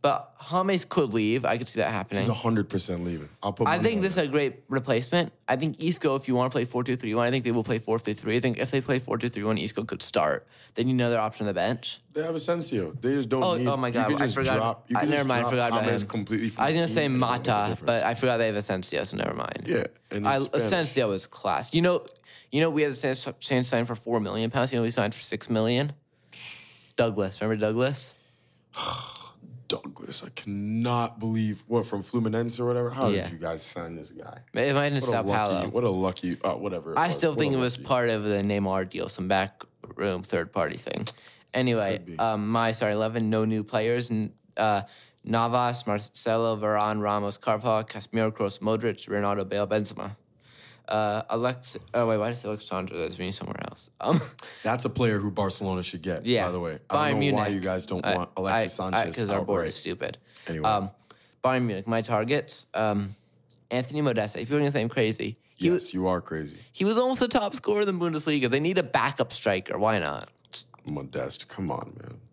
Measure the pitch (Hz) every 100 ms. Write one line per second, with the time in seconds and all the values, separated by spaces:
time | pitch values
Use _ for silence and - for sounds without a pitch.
0 | 143 - - - - 175 190 190 - -
1 | 135 113 107 123 120 117 120 - 85 107
2 | 90 101 120 107 117 110 98 98 90 87
3 | 87 82 73 - 101 95 117 175 226 214
4 | 190 180 147 147 139 - - 135 127 120
5 | 123 175 170 _ - 127 156 - 160 165
6 | 151 135 131 123 127 123 123 123 127 127
7 | 117 110 120 131 120 117 107 107 110 113
8 | 107 104 - 165 131 113 117 139 127 131
9 | 127 117 120 107 104 110 110 - 113 -
10 | - - 78 69 - - - - 120 127
11 | 120 117 107 - 104 90 90 123 - -
12 | _ 151 160 160 156 170 160 117 85 -
13 | 123 139 120 131 180 170 127 139 127 117
14 | 113 147 123 104 131 127 113 - - 240
15 | 147 147 135 123 120 123 120 117 110 117
16 | 101 113 101 110 113 - 135 160 170 165
17 | 147 127 123 123 127 107 104 113 - 117
18 | 95 117 127 117 113 104 104 95 92 71
19 | 98 - - - - - - - - -
20 | _ 104 104 139 139 135 113 180 151 135
21 | 113 95 - - 98 76 - 165 175 175
22 | - - - - _ 139 165 151 147 123
23 | 139 131 - - - 131 123 120 120 117
24 | - 117 98 104 113 123 131 131 117 117
25 | 104 - - 107 - 113 110 120 147 143
26 | _ _ _ - - - - - - -
27 | 117 101 95 98 110 110 107 113 131 139
28 | - - _ _ _ _ _ - - -
29 | - - - - - - - - - -
30 | - - - - - 101 101 110 120 120
31 | 117 - 113 110 110 101 - 117 107 101
32 | 95 123 113 113 117 117 123 123 120 123
33 | 123 98 90 82 82 82 - - 82 82
34 | - - - - - - 143 139 143 143
35 | 123 117 101 104 104 92 - 117 120 92
36 | 92 90 92 82 - - 101 90 80 82
37 | 165 - 165 147 151 135 127 127 - 127
38 | 120 110 104 101 101 101 98 95 92 95
39 | 87 - 92 98 98 - - _ - -
40 | 101 90 87 90 85 101 80 - - -
41 | - - - - _ 123 127 117 101 92
42 | 87 82 113 107 104 113 113 110 110 104
43 | 110 117 110 110 110 110 104 113 110 120
44 | 120 110 107 - _ - 107 104 98 -
45 | - _ - 113 117 123 123 123 - 104
46 | 107 - 120 113 113 107 107 107 104 107
47 | 104 104 101 - - 107 120 110 110 104
48 | - 113 110 107 101 - 107 110 113 98
49 | - 104 101 101 95 101 101 107 104 -
50 | 101 104 _ _ _ - - - - 107
51 | 107 104 - 113 123 127 - - - 120
52 | 117 110 107 120 104 107 - 95 95 85
53 | 80 90 92 98 - - - - - _
54 | 110 160 - - - - 107 120 123 -
55 | 120 104 104 92 98 - 98 92 87 87
56 | 82 82 117 117 92 90 85 76 _ 147
57 | 151 139 143 131 104 98 95 92 90 92
58 | - 92 87 - 95 113 104 - 95 92
59 | 87 82 104 98 95 98 82 90 - 87
60 | - - _ - - 80 90 104 95 -
61 | _ - _ _ 127 131 120 95 101 113
62 | 107 113 110 147 - - - - 107 101
63 | 98 104 _ _ _ _ _ 123 127 151
64 | 147 113 104 - 113 147 143 139 113 131
65 | 110 110 107 110 _ _ 165 175 - 92
66 | 92 90 - 80 73 73 - - 196 220
67 | 254 262 247 247 214 269 - 208 208 185
68 | 175 156 147 147 123 131 160 185 165 139
69 | 117 - 123 - 110 95 95 - 104 107
70 | 76 67 - _ _ - - - - 73
71 | 67 64 64 - - - 90 - - -
72 | - - -